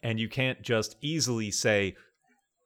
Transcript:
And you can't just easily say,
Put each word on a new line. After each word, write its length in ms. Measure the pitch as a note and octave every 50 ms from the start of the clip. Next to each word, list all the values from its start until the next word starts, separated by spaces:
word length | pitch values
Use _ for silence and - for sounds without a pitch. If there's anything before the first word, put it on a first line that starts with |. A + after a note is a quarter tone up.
| -
And 180 | A#2 A2+ A2
you 80 | A2+ G#2+
can't 320 | - - C3 C3 B2+ - G#2
just 340 | - A#2+ A2 G#2+ - - -
easily 500 | - D3 D#3+ E3 B2+ B2 B2 A2+ A2 G#2
say, 460 | F#2+ - - A#2+ G#2+ G2+ G2 F#2+ - - - _ _ _ _ _ _ _ _ _ _ _ _